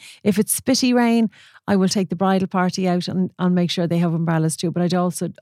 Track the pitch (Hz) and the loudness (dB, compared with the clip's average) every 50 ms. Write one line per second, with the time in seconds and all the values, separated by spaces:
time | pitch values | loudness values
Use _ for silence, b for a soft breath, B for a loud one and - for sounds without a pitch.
0 | B B B B B 208 185 202 208 - - - - - 262 - 262 247 247 240 | B B B B B -2 0 0 0 -2 -2 -4 -2 -2 0 0 2 2 2 2
1 | 240 233 233 233 226 - B B B B B B B - 202 190 190 185 - 208 | 2 2 2 2 2 0 B B B B B B B 0 2 2 2 2 2 0
2 | 190 - 180 170 196 190 190 190 190 - - 185 180 185 - - 185 180 175 180 | -2 -2 -2 -2 0 2 2 2 0 -2 0 0 0 0 0 -2 0 0 0 0
3 | 170 - 160 185 185 - - - 185 180 180 180 175 165 - 190 170 165 170 170 | -2 -2 -2 -2 -2 -4 -4 -2 0 0 2 2 0 0 -2 -2 -2 0 0 0
4 | 175 170 160 170 170 160 165 160 160 160 160 - - 165 - 170 175 170 180 180 | 0 0 0 -2 0 0 0 0 0 -2 -2 -2 -4 -4 -2 0 0 0 0 0
5 | 180 180 170 - 180 170 - _ | 0 -2 -4 -4 -6 -8 -8 _